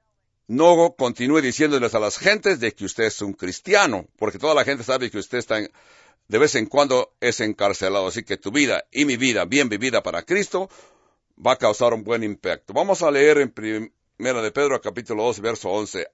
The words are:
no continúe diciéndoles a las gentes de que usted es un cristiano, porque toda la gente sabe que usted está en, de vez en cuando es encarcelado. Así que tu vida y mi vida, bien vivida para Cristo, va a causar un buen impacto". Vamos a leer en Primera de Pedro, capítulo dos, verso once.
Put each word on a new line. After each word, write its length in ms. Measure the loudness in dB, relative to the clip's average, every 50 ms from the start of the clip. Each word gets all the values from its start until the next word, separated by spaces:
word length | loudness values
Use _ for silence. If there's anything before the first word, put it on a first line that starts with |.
| _ _ _ _ _ _ _ _ _
no 480 | -6 0 4 6 6 8 6 6 4 2
continúe 440 | 0 -2 -2 -2 -2 0 2 2 2
diciéndoles 520 | 2 0 0 0 2 2 2 2 0 0 0
a 40 | 0
las 180 | -2 -2 -2
gentes 420 | -2 0 0 0 2 2 0 0 0
de 140 | -2 -4 -4
que 120 | -6 -8
usted 200 | -8 -4 -2 -2
es 160 | -2 -2 -4
un 120 | -8 -8 -8
cristiano, 720 | -8 -8 -8 -8 -8 -2 2 2 4 4 2 0 -4 -8 _ _
porque 220 | -6 -6 -6 -4 -2
toda 140 | 0 0 2
la 100 | 2 2
gente 200 | 0 -2 -4 -2
sabe 280 | -2 -2 -2 -2 -4
que 60 | -6
usted 220 | -8 -8 -6 -6 -6
está 200 | -4 -4 -4 -4
en, 100 | -4 -8 _ _ _ _ _ _ _ _ _ _ _
de 100 | -2 2
vez 180 | 2 2 2 2
en 120 | 0 -2
cuando 460 | 0 2 2 2 2 2 0 0 -2 _ _
es 220 | -2 -2 0 0
encarcelado. 640 | -2 -4 -2 0 0 0 0 0 -2 -2 0 0 -2
Así 160 | -2 -4 -6 -8
que 140 | -8 -8
tu 140 | -8 -6 -2
vida 340 | 0 0 2 2 0 -2 -4 _
y 140 | -2 -2 0
mi 120 | 0 0
vida, 280 | 0 0 0 0 0 0
bien 240 | 0 2 0 0 0
vivida 340 | -2 -4 -4 -2 -2 -2 -2
para 200 | -2 -4 -6 -4
Cristo, 460 | -2 -2 -2 -2 -2 -4 -6 -6 -6 -12 -20 -20 _ _ _ _ _ _ _ _ _ _ -4 0
va 100 | 0 2
a 40 |
causar 360 | 2 2 0 2 2 2 0 0
un 100 | 0 -2
buen 200 | -2 -2 -2 -2
impacto". 500 | -4 -6 -6 -4 -6 -6 -6 _ -6 -4
Vamos 280 | -2 0 0 0 0
a 80 | 0 2
leer 300 | 4 6 6 6 6 4
en 100 | 2 -2
Primera 920 | -4 -8 -6 -6 -6 -6 -8 -10 _ _ _ _ _ -6 -4 -4 -2 -2
de 100 | -4 -4
Pedro, 280 | -2 0 0 0 0 -2
capítulo 440 | -4 -6 -8 -8 -8 -6 -4 -2 0
dos, 160 | -2 -2 -2
verso 300 | -4 -4 -4 -4 -4 -4
once. 380 | -2 -2 -4 -4 -6 -8 -10 -8